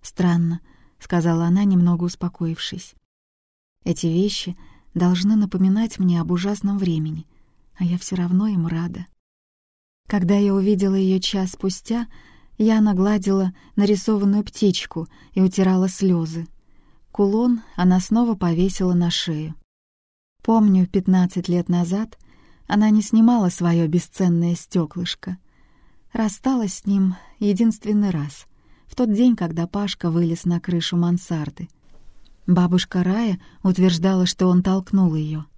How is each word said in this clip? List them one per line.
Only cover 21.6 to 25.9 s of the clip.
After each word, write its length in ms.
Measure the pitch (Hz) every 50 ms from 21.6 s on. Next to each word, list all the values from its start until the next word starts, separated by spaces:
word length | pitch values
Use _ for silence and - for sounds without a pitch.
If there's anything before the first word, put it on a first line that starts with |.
| 170 -
назад 480 | 175 175 175 170 185 202 220 226 - _ - - _ _ _ _ - _ -
она 220 | - - 208 214 214
не 120 | 214 214
снимала 480 | 208 - - 220 226 233 247 233 196 180
свое 380 | - - 175 170 170 170 170
бесценное 680 | 156 156 175 - - - - 190 180 170 170 170 170 170
стеклышко. 840 | - - - - 185 165 156 - 175 180 - - _ - - 185 - _ - _ _ - _ _ _ _ -